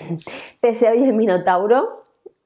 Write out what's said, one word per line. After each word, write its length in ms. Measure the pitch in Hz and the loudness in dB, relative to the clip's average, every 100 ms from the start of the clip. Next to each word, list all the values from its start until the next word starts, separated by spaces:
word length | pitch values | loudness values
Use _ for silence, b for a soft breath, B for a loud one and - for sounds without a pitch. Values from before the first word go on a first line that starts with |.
| 156 | -12
<laughs> 500 | 165 - - - _ | -12 -12 -16 -18 _
Teseo 320 | 240 220 226 | -2 2 2
y 100 | 226 | 4
el 100 | 269 | 2
Minotauro. 880 | 220 220 180 180 180 208 247 453 - - _ - - | 2 2 0 0 0 2 2 0 -8 -20 _ -20 -20